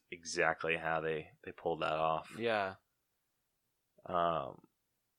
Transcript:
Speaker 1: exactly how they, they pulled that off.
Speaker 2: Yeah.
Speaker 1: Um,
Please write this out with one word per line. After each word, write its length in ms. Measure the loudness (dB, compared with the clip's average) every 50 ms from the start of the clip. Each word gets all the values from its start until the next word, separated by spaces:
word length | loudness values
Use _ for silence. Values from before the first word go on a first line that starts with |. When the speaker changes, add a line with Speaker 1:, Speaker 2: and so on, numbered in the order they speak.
| _ _
Speaker 1:
exactly 640 | -16 -14 -10 -2 0 4 4 4 2 2 0 0 0
how 240 | 0 0 0 0 0
they, 260 | 0 0 -2 -2 -4 -8 -14 _ -14
they 60 | -14
pulled 320 | -12 -4 -2 -2 0 0
that 120 | 0 0 2
off. 380 | 2 2 2 2 0 -2 -6 -8 -4
Speaker 2:
Yeah. 360 | -2 0 0 0 0 -2 -4 -8 _ _ _ _ _ _ _ _ _ _ _ _ _ _ _ _ _ _ _ _ _ _ _ -18 -6
Speaker 1:
Um, 540 | -2 0 2 2 2 2 0 -2 -6 -10 -14 -20 -20 _ _ _ _ _ _ _ _ _